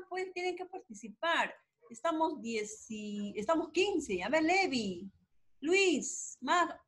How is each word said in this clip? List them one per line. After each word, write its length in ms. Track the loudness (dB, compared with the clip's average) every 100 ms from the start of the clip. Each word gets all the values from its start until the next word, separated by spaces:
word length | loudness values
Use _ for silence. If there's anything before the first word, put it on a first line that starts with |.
| -6
pues, 240 | -6 -6
tienen 240 | -4 -4 -4
que 100 | -8
participar. 880 | -12 -14 -14 -16 -4 0 2 0 -4 _ _ -20
Estamos 500 | -4 -2 2 0 0
diez 460 | -4 -4 -4 -8 -12
y, 440 | -10 -6 -6 -6 -4
estamos 360 | 0 0 0
quince. 500 | 0 2 2 0 -2
A 80 | 0
ver, 140 | 2
Levi, 640 | 4 4 2 0 -2 -6 -10 -16 _ _ _ _
Luis, 760 | 2 4 6 4 0 -8 -12 -6
Mar-, 380 | 2 4 4 0